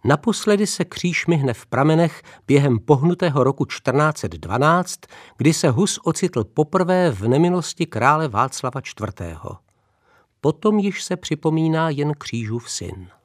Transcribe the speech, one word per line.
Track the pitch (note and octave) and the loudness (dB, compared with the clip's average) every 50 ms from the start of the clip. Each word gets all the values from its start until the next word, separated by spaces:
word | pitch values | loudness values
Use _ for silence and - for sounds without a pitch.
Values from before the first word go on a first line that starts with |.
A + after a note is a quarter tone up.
| - | 4
Naposledy | B2 C#3+ D3 - A#3 G3+ - - G#3+ G#3 G3 G#3 | 2 2 2 2 -4 -4 -2 0 0 2 2 0
se | G3 - - E3+ | -2 -2 -6 -6
kříž | - - - - F3 D#3+ - - | -6 -6 -4 -4 -4 -4 -2 0
myhne | - E3+ D3+ C3+ C3 A2+ | 0 0 2 2 -2 -2
v | - - | -4 -8
pramenech | _ - B2 C#3 D#3 D#3+ E3 E3+ D#3+ - - _ - - - _ | _ 0 2 4 4 4 4 2 0 -2 -8 _ -20 -20 -18 _
během | - C#3 C#3 C#3 C#3+ A#2+ G#2+ | 4 4 4 6 4 2 0
pohnutého | - - D3 B2 D3 E3+ F3+ F3+ F#3 E3 C3+ D3 B2 | 4 4 4 4 4 0 2 2 0 0 2 2 2
roku | C3+ C#3+ - D3+ | 2 2 -2 -4
čtrnáct | - - - _ C3+ B2+ C#3+ D3+ D#3 D3+ | -6 -6 -6 _ -2 0 2 2 0 0
set | - - F#2 | -2 -8 -8
dvanáct, | E2 E2 - E2+ G2+ A#2+ C#3+ D#3 E3+ F3+ F3+ - - _ - _ - - - - _ | -8 -10 -8 -4 0 2 4 4 4 2 0 -4 -10 _ -16 _ -20 -20 -20 -20 _
kdy | _ B2 D3+ D#3+ | _ 2 2 2
se | - - D3+ | 4 2 2
Hus | A2+ A#2 G#3 - - - - | 2 2 0 0 -2 -4 -4
ocitl | E3 D#3 - G3 F3 - B2 G#2 | -4 -2 -2 -4 -2 -2 -2 -4
poprvé | - _ - D3+ D3 - F#3 F3+ E3+ F#3 F#3 F3+ E3 | -2 _ -2 -2 0 0 0 0 2 2 2 2 0
v | A#2 F#2+ G#2 | -2 -2 0
nemilosti | A2+ B2+ C#3+ E3+ F3 F3+ F3+ - - - - E3 | 2 2 4 2 2 0 -2 -4 -6 -6 -6 -6
krále | - - A2+ A#2 C#3 D3+ D#3 D#3+ | -6 -4 0 2 2 2 2 -2
Václava | C#3 G2+ G#2+ B2+ C3 - - - B2+ B2+ C3+ | -2 -2 -2 -2 -2 -4 -8 -8 -6 -8 -8
čtvrtého. | - - - - G#2+ G2+ F#2+ - F#2 E2+ E2 D#2+ - - - - _ _ _ _ _ _ _ _ _ _ _ _ _ _ _ _ | -12 -12 -10 -8 -8 -8 -8 -10 -12 -12 -12 -12 -14 -14 -16 -16 _ _ _ _ _ _ _ _ _ _ _ _ _ _ _ _
Potom | - D3 D3 _ - G#3+ G#3+ G#3 | -2 -2 -2 _ 0 0 2 2
již | G3 G3+ F#3 - - | 0 -2 -4 -6 -6
se | - F#3 | -8 -8
připomíná | F3 - - D#3+ D3 - D#3+ D#3 D#3+ D#3+ D#3+ D#3+ D#3+ E3 E3 | -8 -6 -8 -8 -2 -2 -2 0 2 0 0 0 0 0 -2
jen | D3 C#3 D3 D3+ D3 | -2 -2 -4 -4 -4
křížův | _ - - - A#2 A2+ G#2+ A2+ A#2+ A#2 - | _ -8 -8 -8 -6 -6 -6 -6 -8 -8 -10
syn. | - - - F2+ F2 F#2 F2+ F2+ _ _ | -10 -10 -10 -10 -12 -14 -18 -20 _ _